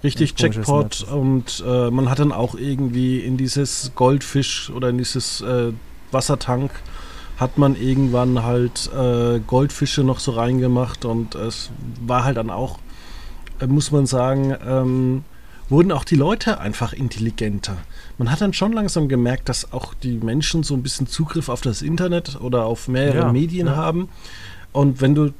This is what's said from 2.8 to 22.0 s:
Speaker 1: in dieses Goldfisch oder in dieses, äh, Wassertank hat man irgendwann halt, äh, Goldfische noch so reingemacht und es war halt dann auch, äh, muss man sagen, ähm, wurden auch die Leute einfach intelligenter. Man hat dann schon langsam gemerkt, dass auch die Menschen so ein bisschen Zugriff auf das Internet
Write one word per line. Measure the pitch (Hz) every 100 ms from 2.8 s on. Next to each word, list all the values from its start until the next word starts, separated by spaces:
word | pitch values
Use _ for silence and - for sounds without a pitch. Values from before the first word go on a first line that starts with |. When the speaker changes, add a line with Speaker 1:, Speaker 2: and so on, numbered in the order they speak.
| 135 120 127 127
Speaker 1:
in | 110 127
dieses | 131 139 139 - - -
Goldfisch | 127 139 - 139 135 - -
oder | 123 127
in | 123
dieses, | 123 131 - -
äh, | 107 127 120 110 - - -
Wassertank | 131 127 143 - 123 135 - - - - - - -
hat | 127 -
man | 139 135
irgendwann | 120 131 135 123 127 127
halt, | 117 123 123 - - 131
äh, | 127 120 120 117
Goldfische | 110 123 143 - 143 -
noch | 131 131
so | -
reingemacht | 113 120 127 127 123 123 - 123
und | 113 110 -
es | 110 - - - 123 120 117
war | 123
halt | 127 123
dann | 113
auch, | 92 127 - - - - - - - - -
äh, | 131
muss | 143 143
man | 147 135
sagen, | 131 127 135 135 135 107
ähm, | 131 127 127 127 131 147 - - - -
wurden | 139 180
auch | 151 -
die | 160
Leute | 143 220 - 208
einfach | 104 107 117
intelligenter. | - 127 - 113 107 110 104 - 95 - - - -
Man | 120
hat | 151
dann | 208
schon | - 196
langsam | 226 202 170 147
gemerkt, | 131 120 127 -
dass | 120 -
auch | 127 -
die | - 127 117
Menschen | 113 127 151 165
so | 151 139
ein |
bisschen | 127 - 135
Zugriff | - 156 170 147
auf | 123
das | 135 104
Internet | 143 165